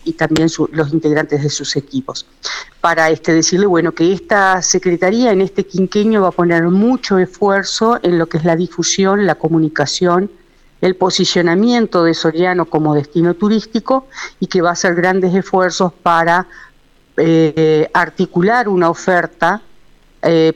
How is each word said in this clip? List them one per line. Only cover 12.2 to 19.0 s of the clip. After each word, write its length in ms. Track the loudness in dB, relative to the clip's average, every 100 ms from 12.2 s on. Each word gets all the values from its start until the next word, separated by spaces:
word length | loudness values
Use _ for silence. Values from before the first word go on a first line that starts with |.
| -2 0 0 0 -2
como 280 | -2 0
destino 400 | 0 -2 0 0
turístico 720 | 0 0 -2 -2 -6 -2 -2 -4 -14 -18 -10
y 60 | -4
que 140 | -2
va 80 | 0
a 40 |
hacer 200 | 0 -2
grandes 400 | 0 0 0 0
esfuerzos 600 | 0 0 0 0 0 -4
para, 540 | -2 0 2 2 0 -2 -12 -20 _ _ _ _ -2
eh, 720 | 2 4 2 2 2 2 0
articular 760 | -2 -2 -4 -4 0 0 0 0
una 220 | 0 0
oferta, 720 | 0